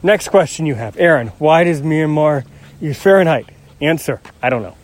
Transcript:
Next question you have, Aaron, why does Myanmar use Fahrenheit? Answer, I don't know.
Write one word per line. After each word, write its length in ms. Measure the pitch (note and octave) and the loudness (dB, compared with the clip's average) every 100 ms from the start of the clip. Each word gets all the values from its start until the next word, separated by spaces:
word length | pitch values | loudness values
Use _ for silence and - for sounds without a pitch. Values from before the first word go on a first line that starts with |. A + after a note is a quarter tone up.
Next 280 | F3+ G#3 - | 2 0 2
question 360 | G3 D#3 - D#3+ | 0 0 -4 -6
you 100 | A#2 | -4
have, 200 | A2+ - | -8 0
Aaron, 300 | F3 D3+ A2+ - | 2 2 -2 -2
why 260 | D3+ E3 F3 | 2 2 2
does 160 | D3+ | -2
Myanmar 640 | D#3 D#3 D#3 D3+ D3+ D3 - - - - | -2 -2 0 0 0 0 -6 -20 -20 -12
use 220 | D#3 C#3 | -10 -2
Fahrenheit? 480 | G3 G3 E3+ C#3 - - _ _ | 4 4 4 0 -4 -20 _ _
Answer, 400 | D3 E3 - A#2+ - _ | -4 -2 -4 -10 -12 _
I 80 | B2+ | -4
don't 120 | B2 | -4
know. 140 | F#2+ - | -6 -18